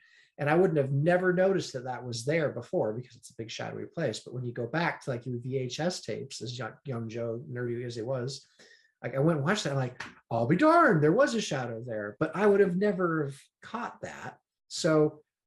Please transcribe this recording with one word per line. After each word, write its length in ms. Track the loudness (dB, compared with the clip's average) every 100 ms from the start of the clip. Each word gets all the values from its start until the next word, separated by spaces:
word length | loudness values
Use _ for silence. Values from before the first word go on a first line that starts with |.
| _ _ _ -4
And 100 | 2
I 60 | 4
wouldn't 220 | 4 4
have 140 | 2
never 400 | 2 2 2 2
noticed 400 | 4 4 2 -2
that 100 | -8
that 200 | -8 -10
was 200 | -8 -6 -2
there 240 | 0 0
before 440 | -4 -4 -2 -2
because 220 | -2 -10 -18
it's 120 | -20
a 60 | -14
big 160 | -12
shadowy 340 | -8 -8 -8 -10
place. 360 | -4 -4 -4
But 120 | -10
when 120 | -8 -8
you 80 |
go 120 | -6 -4
back 380 | -2 -2 -4
to, 60 | -6
like, 140 | -6 -4
your 120 | -6
V 200 | -4 -4
H 240 | -4 -4
S 200 | -4 -4
tapes, 400 | -8 -8 -8 -10
as 160 | -10 -8
young, 160 | -10 -10 -10
young 240 | -8 -6
Joe, 340 | -6 -6 -6 -8
nerdy 340 | -8 -6 -6 -6
as 120 | -8
he 40 |
was, 460 | -6 -4 -6 -8 _ _ -20 _ _ _
like, 120 | -8 0
I 40 |
went 180 | 2 2
and 80 | 0
watched 200 | 0 0
that, 80 |
I'm 40 | -2
like, 240 | -4 -6 -14 -14 -4
"I'll 160 | -2 2
be 80 | 6
darned, 480 | 8 8 8 6
there 80 | 6
was 240 | 6 4 2
a 60 |
shadow 420 | -2 -4 -4 -8 -6
there." 300 | -6 -6 -4
But 160 | -4 2
I 120 | 4
would 140 | 6
have 160 | 4 4
never 480 | 0 2 0 0 -2
have 120 | -8 _ _
caught 380 | -12 -10 -10 -10
that. 380 | -12 -12 -14 -16 _ _ _
So 500 | -2 4 6 4 2 _ _